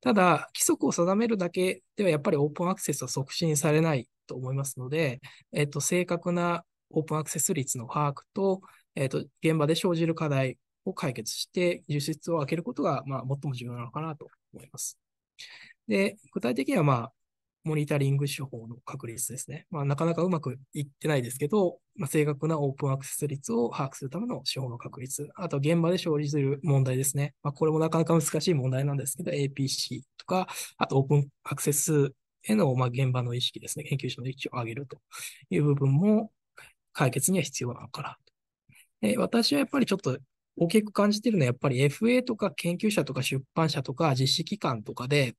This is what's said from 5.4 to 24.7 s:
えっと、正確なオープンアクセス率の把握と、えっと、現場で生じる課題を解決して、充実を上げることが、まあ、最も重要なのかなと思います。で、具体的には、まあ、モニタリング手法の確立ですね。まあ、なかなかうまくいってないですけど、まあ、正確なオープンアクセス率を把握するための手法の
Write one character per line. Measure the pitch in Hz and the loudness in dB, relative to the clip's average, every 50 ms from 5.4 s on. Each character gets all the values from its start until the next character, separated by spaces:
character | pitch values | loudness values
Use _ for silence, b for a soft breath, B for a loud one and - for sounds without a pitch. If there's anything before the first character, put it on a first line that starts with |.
| B _ - | B _ -2
え | - 147 | -2 -2
っ | 143 | -2
と、 | - 147 | -2 -4
正 | 139 - - 180 180 | -2 0 0 0 0
確 | 175 175 170 170 175 | 0 -2 -4 -2 -2
な | 175 175 175 175 175 170 - _ _ _ _ _ | -2 0 0 0 -2 -4 -6 _ _ _ _ _
オ | - 160 | -2 -2
ー | 151 | -2
プ | 151 156 | 0 -2
ン | 156 | -4
ア | 151 | -4
ク | - | -4
セ | - 165 | -4 -2
ス | - - 190 | -2 0 0
率 | 160 127 - - 131 | -2 -2 -4 -4 -6
の | 117 123 | -6 -6
把 | - 151 147 143 | -2 0 0 0
握 | 143 - - _ _ | -2 -4 -14 _ _
と、 | - 196 196 185 190 B B B B B B _ | -2 0 0 0 0 B B B B B B _
え | - 143 | -4 -4
っ | 131 | -2
と、 | - 147 - - _ _ - | -2 -4 -6 -8 _ _ 0
現 | 160 160 160 | 2 2 4
場 | 147 147 | 2 2
で | 165 | 2
生 | 160 - 196 175 | 2 2 0 2
じ | 165 170 165 | 2 2 0
る | 165 | 0
課 | 160 165 156 | 0 -2 0
題 | 143 135 135 131 123 _ _ _ _ _ _ | 0 0 0 0 -2 _ _ _ _ _ _
を | 196 190 | -8 -6
解 | - - 147 123 | -4 -4 -4 -4
決 | 120 107 - | -4 -8 -8
し | - - - _ | -6 -8 -8 _
て、 | _ 190 180 175 175 - _ - | _ 0 2 2 0 -2 _ -4
充 | 147 147 | -4 -2
実 | 143 160 160 156 - - 170 | -2 -2 -6 -6 -4 -2 -2
を | 165 | 0
上 | 143 135 | 0 0
げ | - 160 | -2 -4
る | 170 | -4
こ | 233 247 | -6 -6
と | - | -2
が、 | 285 185 143 123 - | 0 0 0 -2 -4
ま | 139 139 131 | -6 -6 -6
あ、 | |
最 | 120 131 139 139 - | -4 -4 -4 -4 -4
も | 151 131 | -6 -6
重 | 120 120 | -6 -8
要 | 120 120 | -8 -8
な | 120 | -8
の | 120 117 | -10 -8
か | - 151 | -8 -8
な | 156 160 156 | -6 -6 -8
と | 151 - - _ _ _ _ - | -10 -14 -20 _ _ _ _ -20
思 | - - | -20 -20
い | - | -18
ま | - 139 | -12 -10
す。 | - - - _ _ _ _ _ _ _ _ B B B B B B B B B _ - | -10 -10 -10 _ _ _ _ _ _ _ _ B B B B B B B B B _ 0
で、 | 214 202 196 208 - - - - - | 2 2 2 2 0 -6 -20 -10 -10
具 | 190 | -4
体 | - 233 247 | -2 0 0
的 | 240 269 - | 0 0 0
に | 285 220 | 2 2
は、 | 160 | 4
ま | 143 135 | 4 4
あ、 | 120 117 123 _ _ _ _ _ _ _ _ _ _ _ | 2 0 -6 _ _ _ _ _ _ _ _ _ _ _
モ | 156 156 | -4 -2
ニ | 151 147 | -2 0
タ | 143 156 143 | 0 0 0
リ | 139 135 | 2 2
ン | 139 139 | 2 0
グ | 143 | 0
手 | 139 - - | -2 -4 -6
法 | 143 135 - 113 113 113 | -8 -10 -12 -12 -12 -14
の | 120 123 _ | -16 -16 _
確 | - - 135 - 113 | -14 -14 -12 -10 -10
立 | 113 120 - - | -8 -8 -8 -8
で | - - | -8 -10
す | - - | -10 -10
ね。 | 143 151 - _ | -12 -14 -12 _
ま | - 156 | -6 -2
あ、 | 143 | 0
な | 143 139 | 0 0
か | 135 165 | 2 2
な | 165 165 | 0 2
か | 170 165 | 2 2
う | 185 | 2
ま | 180 156 | 2 0
く | 143 135 123 127 - _ - | -2 -4 -8 -8 -12 _ -8
い | 151 | -8
っ | 143 143 _ _ | -8 -8 _ _
て | - 151 | -2 0
な | 151 | 0
い | 139 | 0
で | 123 117 | 0 -2
す | 120 - | -4 -4
け | 147 147 | -2 0
ど、 | - 214 190 175 - - _ _ _ | 2 2 2 2 0 -4 _ _ _
ま | - 190 | -8 -8
あ、 | 139 | 0
正 | - 160 151 | 2 2 2
確 | 147 147 135 156 156 | 2 0 -2 -2 -2
な | 165 156 | 0 0
オ | 143 139 | 0 -2
ー | 131 | -2
プ | - 151 139 | -2 -2 0
ン | |
ア | 135 135 | 0 -2
ク | 135 | -4
セ | - - | -8 -8
ス | - - 143 | -6 -4 -4
率 | 131 135 - - 226 | -6 -6 -6 -4 -2
を | 233 240 220 | 0 0 0
把 | - - 147 135 | -2 -4 -6 -6
握 | - | -6
す | - - | -10 -12
る | 135 | -8
た | 135 170 | -6 -6
め | 226 | -6
の | 247 214 131 - - | -4 -6 -6 -6 -6
手 | - 135 | -6 -4
法 | 131 | -6
の | 123 | -6